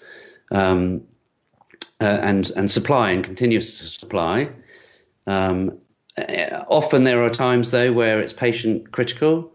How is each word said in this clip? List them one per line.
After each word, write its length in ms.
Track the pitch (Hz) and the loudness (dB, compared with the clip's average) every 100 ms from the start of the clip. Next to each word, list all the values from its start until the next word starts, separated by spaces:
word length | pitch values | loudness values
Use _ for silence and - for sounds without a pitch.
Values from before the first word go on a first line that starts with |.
| - - - - _ | -20 -20 -20 -20 _
um, 520 | 98 95 90 90 90 - _ _ _ _ _ _ _ - _ | 0 2 2 0 -2 -8 _ _ _ _ _ _ _ -16 _
uh, 40 | |
and, 480 | 104 104 101 98 92 | 0 2 2 0 0
and 160 | - 101 | -2 -2
supply 400 | - - 135 104 | 0 2 2 2
and 120 | 92 | 0
continuous 540 | 92 95 123 110 113 - - - | -4 -2 0 0 -2 -10 -14 -16
supply. 520 | - 98 82 107 147 - - - - _ _ _ - | -6 -4 0 0 -2 -8 -20 -20 -20 _ _ _ -4
Um, 520 | 95 95 92 95 - _ _ _ - | -2 0 0 -4 -6 _ _ _ -12
uh, 480 | - 87 80 - - | -6 -4 -4 -6 0
often 360 | 151 151 139 | 0 4 4
there 200 | 127 120 | 4 4
are 60 | 117 | 2
times, 400 | 117 127 123 117 | 0 2 2 2
though, 220 | 123 127 | 2 2
where 280 | 120 113 107 | 2 2 0
it's 140 | - | -2
patient 580 | - 123 117 113 101 - | -2 -2 0 -2 -2 -4
critical. 600 | - 123 - 156 165 170 | -4 -4 0 2 2 -2